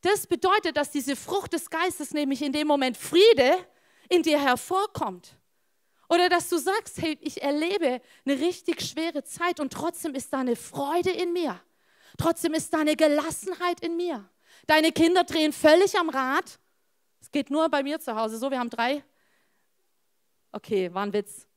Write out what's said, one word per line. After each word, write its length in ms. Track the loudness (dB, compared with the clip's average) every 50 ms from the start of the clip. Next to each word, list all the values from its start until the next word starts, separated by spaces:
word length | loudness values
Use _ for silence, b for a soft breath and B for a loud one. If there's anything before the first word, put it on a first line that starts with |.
Das 260 | 2 0 0 0 0 -4
bedeutet, 500 | -4 0 2 2 2 2 0 0 -2 -2
dass 140 | -4 -2
diese 240 | -4 -6 -4 -4 -4
Frucht 380 | -6 -4 -4 -4 -4 -4 -4 -6
des 180 | -6 -6 -6
Geistes, 400 | -4 -2 -2 -2 -2 -4 -10 -8
nämlich 320 | -4 -4 -2 -2 -2 -2 -4
in 100 | -4 -2
dem 140 | -2 0 0
Moment 280 | 2 2 2 -2 -2
Friede, 640 | -6 -10 0 4 8 8 8 8 8 6 4 4 2 0 _ b b b b b b b b
in 120 | 2 2
dir 180 | 4 4 2 2
hervorkommt. 960 | 4 2 2 0 -2 -4 -2 -2 -2 -2 _ -6 -6 -6 -8 -10 _ -20 -20 _ _ _ _ _ _ _ _ _ _ _ _ _ _ _
Oder 220 | 2 4 4 4
dass 200 | 4 2 0 0
du 80 | -2 -2
sagst, 440 | 0 0 -2 -2 -4 -6 -10 -6
hey, 160 | -4 -4 -4 -6
ich 220 | -8 -10 -10 -6
erlebe 580 | -4 -2 -2 0 -2 -2 -2 0 0 0 -2 -2 b b b b b
eine 160 | -2 -2 0
richtig 420 | 0 -2 -2 -4 -4 -6 -4 -4
schwere 420 | -4 -10 -6 -6 -6 -4 -4 -6 -10
Zeit 360 | -10 -8 -4 -2 -2 -2 -2
und 140 | -4 -8 -6
trotzdem 400 | -6 -6 -6 -6 -6 -8 -8 -6
ist 180 | -8 -8 -6
da 60 | -4 -4
eine 180 | -2 -2 -2
Freude 540 | -4 -6 -14 -8 -8 -6 -2 -2 0 0 0
in 240 | -2 -2 -2 -4 -2
mir. 260 | -2 -2 -4 -6 -8 _ _ b b b b b b b b b b
Trotzdem 360 | -2 -2 -2 0 -2 -2 -2
ist 180 | -2 -4 -2
da 60 | -2 0
eine 180 | 2 2 2
Gelassenheit 880 | 4 4 4 4 2 -2 -4 -6 -8 -8 -10 -8 -4 -4 -4 -4 -4
in 160 | -6 -6 -6 -4
mir. 320 | -4 -4 -6 -6 -10 _ _ b b b b b b b
Deine 240 | 4 6 6 4
Kinder 320 | 4 4 4 4 6 4 2
drehen 280 | 2 0 0 0 0
völlig 460 | 0 4 6 8 8 8 6 4 2 0
am 120 | -2 0
Rad. 500 | -2 -2 -2 0 0 -2 -2 -4 -12 _ _ _ _ _ _ _ _ _ _ _ _ _
Es 120 | _ -6
geht 180 | -4 -4 -2 -2
nur 180 | 0 0 0 2
bei 140 | 2 0
mir 180 | -2 -2 -4 -6
zu 160 | -6 -6 -4
Hause 220 | -2 -4 -4 -4 -4
so, 140 | -4 -4
wir 80 | -4 -4
haben 100 | -4 -6
drei. 340 | -4 -2 -2 -2 -2 -4 -6 _ _ _ _ _ _ _ _ _ _ _ _ _ _ _ _ _ _ _ _ _ _ _ _ _ _ _ _ _
Okay, 420 | -16 -16 _ -2 -2 -2 -2 -2 -4
war 140 | -4 -4 -2
ein 40 |
Witz. 360 | -2 -4 -4 -4 -10 -20 -20 _ _